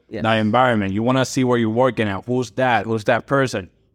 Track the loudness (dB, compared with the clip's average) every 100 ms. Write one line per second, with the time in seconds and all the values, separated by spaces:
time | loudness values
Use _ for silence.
0 | _ -4 0 0 2 2 2 2 0 -2
1 | 0 0 0 0 0 2 0 2 0 0
2 | -2 -4 -4 -4 -4 -2 0 0 0 -2
3 | 0 -2 0 0 0 -4 -10 _ _